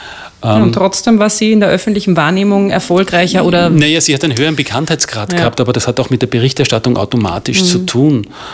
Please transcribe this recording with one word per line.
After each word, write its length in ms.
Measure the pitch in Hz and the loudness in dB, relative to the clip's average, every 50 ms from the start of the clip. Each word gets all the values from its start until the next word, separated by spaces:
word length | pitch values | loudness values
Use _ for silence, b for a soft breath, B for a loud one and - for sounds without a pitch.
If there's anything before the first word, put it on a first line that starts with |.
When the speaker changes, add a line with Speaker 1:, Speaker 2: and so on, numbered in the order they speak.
| B B B B B B B - | B B B B B B B -6
Speaker 1:
Ja, 140 | - 113 107 | -2 0 2
und 60 | 110 107 | 2 2
Speaker 2:
Ähm, 60 | - | 2
Speaker 1:
trotzdem 460 | 117 - 185 190 190 - - 240 226 202 | 2 2 0 0 0 0 2 2 2 4
war 120 | 208 214 | 2 0
sie 200 | - - 220 220 | 0 0 2 2
in 80 | 220 214 | 2 2
der 100 | 202 175 | 2 2
öffentlichen 480 | - 170 - 220 202 208 - 190 175 | 0 0 -2 -2 -2 0 0 0 0
Wahrnehmung 540 | 165 147 156 185 190 196 202 202 196 196 196 | 2 2 0 0 0 0 0 2 2 0 0
erfolgreicher 760 | - 185 - - 175 185 190 - 180 175 180 175 - 185 - | -2 -2 0 0 0 0 0 0 0 0 0 2 0 0 2
oder 260 | 175 175 175 175 170 | 2 2 2 2 4
Speaker 2:
Naja, 300 | 165 151 147 151 160 165 | 4 4 4 4 2 2
sie 140 | - - 143 | 2 0 0
hat 80 | 135 | 0
einen 160 | 170 156 123 117 | 0 -2 0 0
höheren 160 | 147 160 156 | 0 0 -2
Bekanntheitsgrad 800 | 131 131 - 107 131 156 151 160 - - - - 110 104 104 | -2 -4 -4 -4 -4 -2 -2 -2 -4 -4 -6 -6 -6 -6 -4
Speaker 1:
Ja. 60 | 175 175 | -2 -2
Speaker 2:
gehabt, 200 | 170 - - - | -2 0 0 0
aber 120 | 123 120 | 0 0
das 160 | 117 120 - 127 | 0 0 -2 -2
hat 100 | 120 - | -2 -2
auch 120 | 127 - | -2 -2
mit 120 | 131 117 | -2 -2
der 60 | 127 - | 0 -2
Berichterstattung 680 | - 117 127 135 - - 131 - 120 110 - 123 123 | 0 0 0 0 0 0 0 0 -2 0 0 0 0
automatisch 640 | 98 101 - - 120 107 90 85 107 - - 107 185 | 0 -2 -2 -2 -2 -2 -2 -4 -4 -4 -2 0 0
Speaker 1:
Mhm. 20 | 185 | 0
Speaker 2:
zu 120 | 180 180 180 | 0 0 -2
tun. 460 | 185 180 - 120 139 156 143 113 101 B B B B B | -2 -2 0 2 2 2 2 0 -2 B B B B B